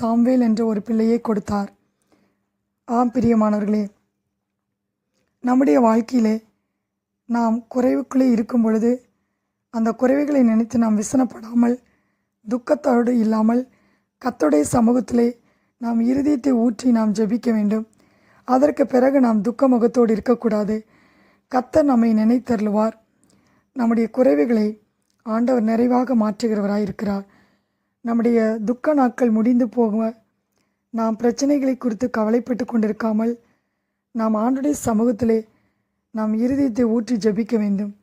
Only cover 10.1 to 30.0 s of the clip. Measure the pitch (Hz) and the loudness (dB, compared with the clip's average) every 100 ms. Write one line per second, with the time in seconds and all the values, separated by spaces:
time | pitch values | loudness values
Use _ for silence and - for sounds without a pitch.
10.1 | 277 294 285 233 220 226 233 226 214 214 | 0 0 2 2 2 0 0 0 0 0
11.1 | 262 254 - 220 240 240 247 _ _ _ | -2 -2 -6 -4 0 0 -2 _ _ _
12.1 | _ _ _ 214 240 - 294 277 240 240 | _ _ _ -8 -6 -2 -2 2 0 2
13.1 | 240 220 220 220 240 254 _ _ _ _ | 0 0 2 2 0 -4 _ _ _ _
14.1 | _ 247 - 311 302 285 254 226 247 208 | _ -8 -2 2 2 2 2 2 2 0
15.1 | 240 240 247 _ _ _ _ 233 233 233 | 0 0 -2 _ _ _ _ -4 -2 0
16.1 | 269 285 285 269 240 240 - 254 226 214 | 0 0 0 0 0 0 0 0 2 0
17.1 | 202 214 240 240 220 208 220 226 _ _ | 0 -2 -2 -2 -2 0 -2 -6 _ _
18.1 | _ _ _ - 254 294 - 269 247 262 | _ _ _ -2 2 2 2 0 2 2
19.1 | 277 240 220 202 220 269 247 233 247 233 | 4 2 2 -2 0 2 2 2 2 2
20.1 | 214 - 233 233 214 208 214 - _ _ | 2 0 -2 0 -2 -2 -6 -8 _ _
21.1 | _ _ _ _ 254 247 311 285 240 233 | _ _ _ _ -4 0 2 2 2 2
22.1 | 214 220 247 - 226 214 208 220 - _ | 2 2 0 0 -4 -2 0 -2 -4 _
23.1 | _ _ _ _ _ _ 262 233 233 226 | _ _ _ _ _ _ -4 -2 0 -2
24.1 | 254 262 294 262 226 214 214 _ _ _ | 2 2 2 2 0 0 -4 _ _ _
25.1 | _ 233 220 240 247 214 226 247 247 254 | _ -6 -4 0 0 0 0 2 0 0
26.1 | 240 214 208 233 208 202 208 202 - 208 | 0 0 -2 -4 -2 -2 -2 -4 -6 -6
27.1 | 196 196 _ _ _ _ _ _ _ 233 | -6 -10 _ _ _ _ _ _ _ -6
28.1 | 233 233 233 220 226 208 247 311 294 247 | -2 2 2 0 -2 -4 -2 0 2 2
29.1 | 240 247 214 220 240 240 247 226 214 | 2 0 2 2 2 0 0 0 0